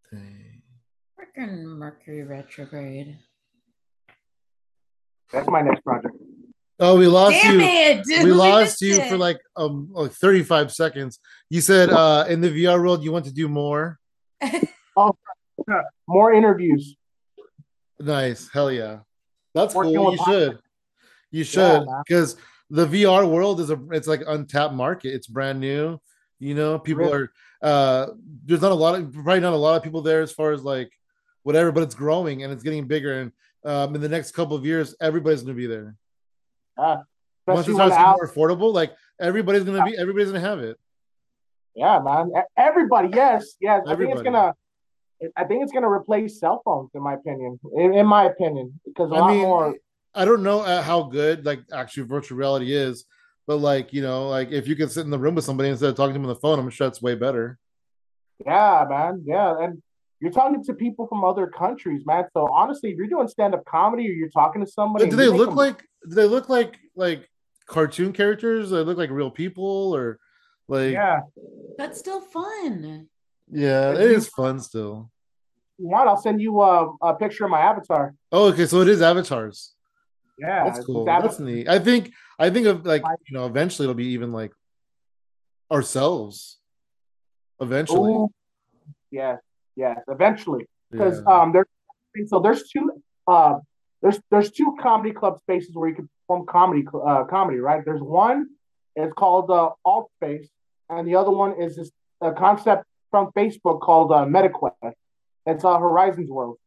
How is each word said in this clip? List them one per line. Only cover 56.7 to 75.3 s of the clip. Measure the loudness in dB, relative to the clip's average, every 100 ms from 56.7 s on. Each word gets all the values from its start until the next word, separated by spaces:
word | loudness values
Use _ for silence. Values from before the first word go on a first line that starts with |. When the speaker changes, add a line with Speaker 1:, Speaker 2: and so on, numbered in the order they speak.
Speaker 1:
sure | -4 -6
that's | -4
way | -6
better. | -4 -4 -4 -6 -12 _ _ _ _ _ _ _ _
Speaker 3:
Yeah, | -2 2 4 4 2
man. | -2 -4 -6
Yeah, | -6 -2 0 -2
and | -6 -8 _ _ _ _
you're | -4
talking | 0 0 0
to | -6
people | -6 -6 -6 -8
from | -2
other | -2 0 -4
countries, | -4 -6 -4 -8 -8
man. | -2 -2 -2
So | -2 0
honestly, | 2 0 -2 -8
if | -8
you're | -6
doing | -2 -4
stand-up | -2 -2 -2
comedy | -4 0 0 0 -6
or |
you're | -6 -4
talking | 0 0 0
to | -8
somebody, | -4 -4 2 2
Speaker 1:
But |
do |
Speaker 3:
and | 4
Speaker 1:
they | 4
Speaker 3:
you |
make | 4
Speaker 1:
look | 2
Speaker 3:
them | 2
Speaker 1:
like, | 0 -2 _ _ -6
do | 2
they | 2
look | 2 0
like, | -2 -2 -6 _ -6
like, | -4 -4 -12 _ _ _ _
cartoon | -2 -2 0 -6
characters? | 0 -2 0 -2 -4 -2
Do | -4
they |
look | -2 -4
like | -6
real | -6 -8
people, | -6 -10 -8 -8 -4 -4
or, | -4 -6 -10 _ _ _ _ _
like, | -4 -2
Speaker 3:
Yeah. | -2 0 -2 -4 -20 -20 -20 -20 -14
Speaker 2:
That's | -14 -12
still | -12 -12
fun. | -12 -12 -10 -10 -10 -10 -12 -16 -20 _ _ _ _
Speaker 1:
Yeah, | -4 0 0 0
Speaker 3:
If | 2
Speaker 1:
it | 4
Speaker 3:
you | 4
Speaker 1:
is | 0
fun | -6 -6 -6
still. | -10 -10 -10 -12 -18 _ _